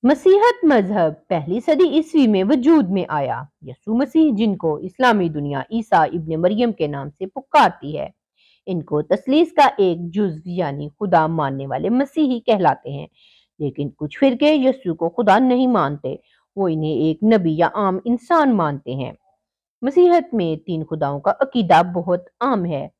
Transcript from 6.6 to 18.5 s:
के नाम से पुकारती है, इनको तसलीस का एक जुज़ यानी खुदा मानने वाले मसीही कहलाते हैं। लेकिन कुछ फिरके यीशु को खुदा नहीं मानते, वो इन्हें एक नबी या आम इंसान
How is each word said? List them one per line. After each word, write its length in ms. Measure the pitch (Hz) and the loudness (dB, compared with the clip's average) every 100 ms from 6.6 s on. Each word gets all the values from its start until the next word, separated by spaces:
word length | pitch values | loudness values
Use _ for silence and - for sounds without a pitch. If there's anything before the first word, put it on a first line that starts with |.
| 240 | -2
के 160 | - 151 | -2 -4
नाम 220 | 143 139 | -4 -10
से 160 | - 190 | -12 -12
पुकारती 720 | 269 269 302 214 - 143 156 | -12 -2 2 2 0 -12 -8
है, 160 | 143 _ _ _ _ _ - | -10 _ _ _ _ _ -8
इनको 340 | 180 147 151 | -8 -4 -4
तसलीस 480 | 151 180 - 285 339 | -2 -2 0 2 2
का 140 | - 277 - | 4 2 4
एक 300 | 190 170 170 | 0 0 -6
जुज़ 280 | 180 208 156 175 | -4 -4 -4 -10
यानी 400 | 175 165 143 147 | -6 -4 -6 -10
खुदा 380 | _ 202 170 156 | _ 0 2 2
मानने 380 | 165 143 135 135 | 0 -2 -4 -6
वाले 220 | 131 170 | -4 -2
मसीही 500 | 240 277 - 294 247 | -2 -2 -2 -2 -2
कहलाते 520 | - 214 165 131 120 | -2 0 2 0 -6
हैं। 160 | 139 147 _ _ _ _ _ | -12 -14 _ _ _ _ _
लेकिन 300 | 147 135 143 | -8 -6 -8
कुछ 280 | - 147 - | -8 -12 0
फिरके 320 | 269 262 294 | 0 2 2
यीशु 400 | 302 262 262 180 | 2 2 0 -4
को 160 | 165 165 | -4 -4
खुदा 300 | - 196 196 | -2 2 4
नहीं 280 | 254 247 254 | 4 2 2
मानते, 520 | 226 143 143 131 139 _ _ _ - | 0 0 -4 -8 -12 _ _ _ -4
वो 100 | 190 | -2
इन्हें 280 | 160 156 143 | -2 -2 -2
एक 240 | 156 156 | -2 0
नबी 320 | 208 226 170 156 | 2 2 2 0
या 120 | 170 | 0
आम 320 | 202 202 185 240 | 0 -4 -4 -4
इंसान 480 | 240 - 339 285 | -6 0 0 2